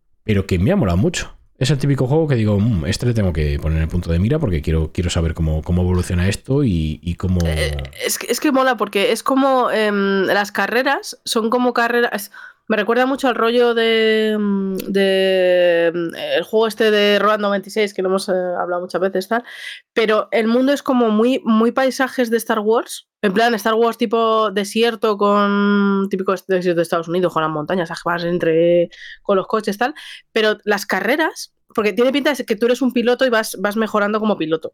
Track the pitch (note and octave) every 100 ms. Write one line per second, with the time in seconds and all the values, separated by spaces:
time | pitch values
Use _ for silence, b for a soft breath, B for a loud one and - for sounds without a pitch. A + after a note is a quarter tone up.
0 | _ _ - F#3+ G3 E2+ A2 G3+ G2+ E2+
1 | D#3+ - - - _ - B2+ C#3+ C#3+ C3+
2 | B2+ D#3 D#3 B2 G#2+ G2+ A2+ F#2 D2 -
3 | B2 A2 F#2+ D#2 D2+ C#2+ D#2 D#2+ D#2+ F2+
4 | E2+ E2+ G#2+ D#3 B2 D#2+ E2 D#2+ D#2 -
5 | F2 E2+ E2 E2+ D#2+ D#2 - F2 F2+ F2+
6 | - F2 F#2+ - - C#3 C3 E2+ D#2 -
7 | E2+ E2+ F#2 F2+ E2 D#2 D#2 C#2+ C2+ -
8 | C3 - - A#3 D#4 C4 C4 A#3 G3+ G3+
9 | F3 A3+ - C4+ C4+ C4 A#3 G#3+ G#3+ G3+
10 | G3 G3 F#3 G3+ G3+ G#3 G3 A3+ C4+ D#4+
11 | - - - A3+ A3 B3 B3 A#3+ A#3 A#3+
12 | A#3+ G#3 - B B B - G#3+ G#3 A3+
13 | C4 C4+ C4 A#3 A3+ A#3+ A#3+ A#3 A3+ A3+
14 | A3 A3 G#3+ G#3+ G#3 G3 G3 F#3+ - G3
15 | G3 F#3+ F#3+ F#3 F3+ F3+ F3 E3+ E3+ E3+
16 | E3 C3 D3 C#3+ F#3+ A3 A3+ G#3 A3 G#3
17 | G#3 G3+ G#3 G#3+ G3+ G3+ G3 A3 G3+ G3+
18 | F#3+ F#3+ G3 F#3 F3+ F3 F3 F3 F3+ E3+
19 | G3 F#3+ F#3+ A3+ - B B B B -
20 | G#3+ G#3+ - A#3 A3+ A#3+ C4 C#4 - B3
21 | A3+ G#3+ A#3+ C4 A3+ A3 A#3 A#3 C4 B3
22 | B3+ - A3+ A3+ A3 G#3+ G#3 A#3 F#4+ -
23 | - _ G#3 F#3+ A#3 A3 A3 A3+ A#3 A3
24 | A#3 A3+ A3+ A3 G#3+ G3 G3+ A3 A#3 A3+
25 | A3 G3+ G3+ G#3 G3+ G3+ G3+ G3+ G3+ G3
26 | G3 F#3+ F#3+ F#3 - F#3 F3+ E3+ E3 E3+
27 | E3 F3 F3 E3 D#3 D#3 D3 F#3 E3 E3
28 | F3 F3 E3+ F3+ E3 D#3+ E3+ F3 E3+ B
29 | B B - F#3+ - A3 G#3+ G3+ B3+ -
30 | B B B A3+ G#3+ G#3+ G#3 G3+ - G3
31 | G3+ D4+ D#4+ - - _ _ - G#3 G3
32 | B3+ C#4 D4 C4 - G#3+ A#3 B3 C4 A#3+
33 | A3+ B3 C4 A3 G#3+ - G3+ G#3 G#3+ G#3+
34 | G3+ G#3+ G#3+ F3 D#3 D#3+ -